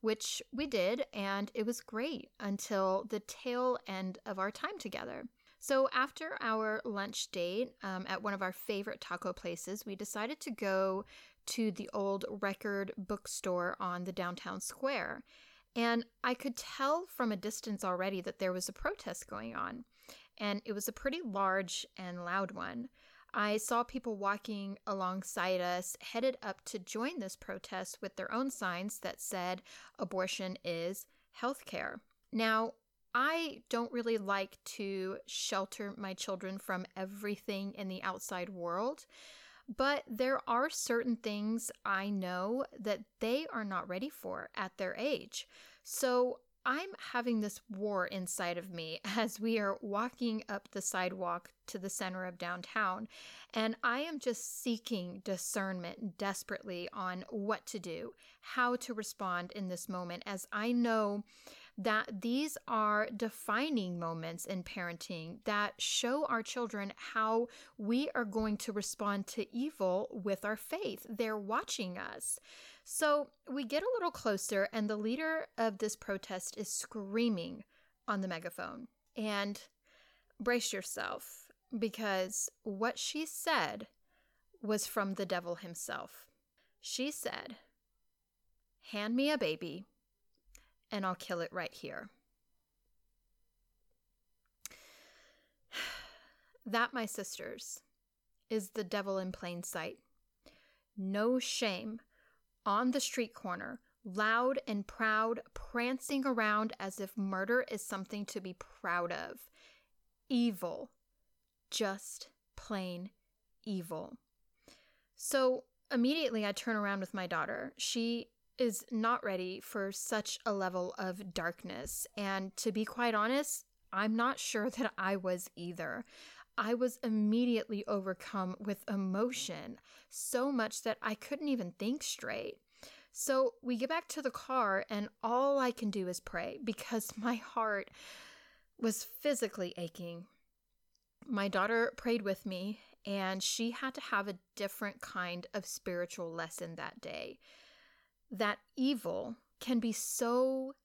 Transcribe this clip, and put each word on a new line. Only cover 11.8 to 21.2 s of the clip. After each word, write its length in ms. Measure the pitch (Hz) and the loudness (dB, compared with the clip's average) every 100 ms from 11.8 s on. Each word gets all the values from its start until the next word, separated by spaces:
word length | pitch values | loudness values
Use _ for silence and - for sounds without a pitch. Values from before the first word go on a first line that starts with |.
| 208 | -4
old 320 | 208 196 196 - 208 | 0 2 2 -2 -2
record 520 | 202 196 214 202 196 - | -2 -2 -2 -2 -2 -4
bookstore 800 | 185 208 - - 190 180 175 - | -4 -6 -4 -4 0 2 0 0
on 240 | 180 175 | -2 -2
the 80 | 180 | -4
downtown 480 | 180 175 180 185 190 | -4 -4 -4 -6 -6
square. 640 | - - 269 269 - - - - - - _ | -6 -2 0 0 0 -4 -10 -20 -20 -20 _
And 300 | - 233 233 233 _ | 0 4 4 0 _
I 120 | 254 | 0
could 220 | 247 277 247 | 2 -2 -4
tell 500 | - - 269 311 359 | -8 0 4 4 2
from 240 | - 240 | 0 0
a 40 | 208 | 2
distance 460 | 208 220 - 202 | -2 -4 -4 -2
already 380 | 196 180 185 196 | 0 2 2 0
that 180 | 180 - | -2 0
there 140 | 185 | 0
was 160 | 180 180 | 0 -2
a 40 | |
protest 540 | 196 302 415 - - - | -2 -2 -2 -6 -8 -8
going 300 | 208 226 233 | -8 -6 -4
on, 300 | - 247 247 _ - - - - | -4 -4 -12 _ -20 -20 -20 -4
and 240 | 208 202 | -2 -2
it 80 | 220 | -2
was 140 | 202 202 | -4 -2
a 60 | |
pretty 280 | 226 277 311 | -2 -2 -2